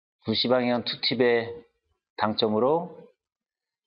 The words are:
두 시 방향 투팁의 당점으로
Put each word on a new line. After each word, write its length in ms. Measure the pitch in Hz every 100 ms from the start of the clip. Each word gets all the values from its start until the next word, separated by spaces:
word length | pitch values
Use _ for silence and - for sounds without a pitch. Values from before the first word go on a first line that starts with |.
| _ _
두 100 | -
시 140 | 107 120
방향 360 | 127 123 120
투팁의 680 | - - - 120 123 117 113 117 - _ _ _ _ -
당점으로 800 | 107 107 113 107 127 165 180 - - _ _ _ _ _ _ _